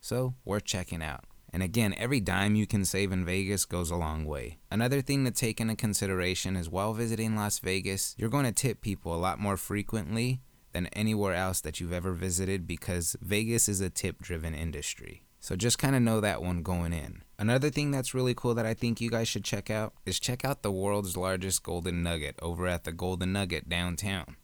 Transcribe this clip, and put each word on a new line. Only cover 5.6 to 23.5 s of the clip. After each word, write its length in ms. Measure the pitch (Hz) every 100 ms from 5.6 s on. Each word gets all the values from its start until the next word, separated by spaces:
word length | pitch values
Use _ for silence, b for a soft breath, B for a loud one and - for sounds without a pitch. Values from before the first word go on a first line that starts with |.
into 140 | 113
consideration 800 | 110 117 101 98 92 90 92 95
is 140 | 92 82
while 240 | 87 104
visiting 420 | 110 117 110 110
Las 260 | 110 104 -
Vegas, 540 | - 95 92 95 - -
you're 100 | 113
gonna 240 | 139 135
tip 300 | - 131 107
people 320 | - 98 -
a 20 | 85
lot 220 | 90 87
more 180 | 101 95
frequently 840 | - 101 104 113 76 113 123 127 - b b
than 140 | - 87
anywhere 460 | - 107 107 101
else 260 | 87 92 92
that 180 | - 80
you've 120 | 87
ever 200 | 87 90
visited 540 | 87 92 87 95 98 85
because 500 | 85 - 90 82 -
Vegas 480 | - 104 110 117 110
is 120 | 98
a 80 | 95
tip-driven 680 | - 95 - - 87 80
industry. 680 | 78 82 71 73 - - - - _
So 160 | - 90
just 220 | 113 -
kinda 200 | 143 135
know 220 | 117 113
that 220 | 104 78
one 200 | 87 87
going 300 | 85 90 85
in. 300 | 85 69 - - -
Another 320 | 104 123 143
thing 200 | 147 147
that's 240 | 139 127
really 200 | 131 127
cool 200 | 120 123
that 120 | 117 110
I 80 |
think 260 | 113 120 113
you 80 | 117
guys 200 | 113 113
should 160 | -
check 260 | 98 104 -
out 240 | 110 110 -
is 160 | - 92
check 240 | - 123
out 180 | 131 139
the 100 | 104
world's 440 | 95 98 101 98 85
largest 460 | 92 95 95 92
golden 400 | - 87 87 87
nugget 340 | 85 85 73 -
over 240 | 82 85 90
at 180 | 87
the 80 | -
Golden 400 | 85 90 92 90
Nugget 360 | 98 98